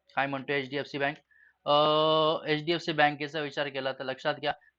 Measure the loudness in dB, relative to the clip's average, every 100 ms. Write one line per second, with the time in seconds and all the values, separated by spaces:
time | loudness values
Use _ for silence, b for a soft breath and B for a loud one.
0 | _ -4 -2 -4 -2 -4 -2 -6 -6 -4
1 | -4 -4 _ b b b 2 4 6 4
2 | 4 4 2 0 -2 -2 0 -2 -2 4
3 | 4 2 -6 -6 -6 -4 -4 -2 -4 -4
4 | -6 -4 -4 -2 -4 -6 b